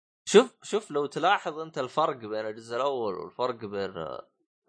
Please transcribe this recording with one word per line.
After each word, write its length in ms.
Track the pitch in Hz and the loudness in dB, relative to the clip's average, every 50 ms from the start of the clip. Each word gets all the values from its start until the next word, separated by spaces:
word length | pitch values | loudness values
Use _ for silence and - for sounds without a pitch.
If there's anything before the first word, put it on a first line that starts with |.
| _ _ _ _ _ - | _ _ _ _ _ 6
شوف، 280 | - 196 240 - - _ - | 8 8 8 6 2 _ -8
شوف، 280 | - - 202 - - | -4 -4 -4 -4 -2
لو 160 | 151 143 147 | -2 -2 -2
تلاحظ 520 | 139 - 156 147 175 202 185 - 180 156 151 | -2 -2 0 2 4 4 2 0 -2 -6 -6
أنت 200 | 160 160 160 156 | -8 -8 -6 -4
الفرق 380 | 131 123 - - 151 165 147 | -4 -2 2 2 2 2 2
بين 300 | 127 117 104 107 107 110 | -2 -6 -6 -4 -4 -4
الجزء 300 | 110 107 113 113 113 117 | -4 -6 -10 -8 -6 -2
الأول 380 | 120 131 143 139 127 117 104 92 | 0 0 0 0 0 0 -2 -2
والفرق 500 | 85 80 82 - - 123 127 123 113 113 | -4 -6 -8 -4 -2 -2 -2 -2 -4 -6
بين، 320 | 104 101 98 98 95 95 | -6 -4 -2 -4 -4 -4
آه، 320 | 85 80 71 64 - - _ _ _ _ _ _ _ _ | -6 -6 -6 -6 -10 -12 _ _ _ _ _ _ _ _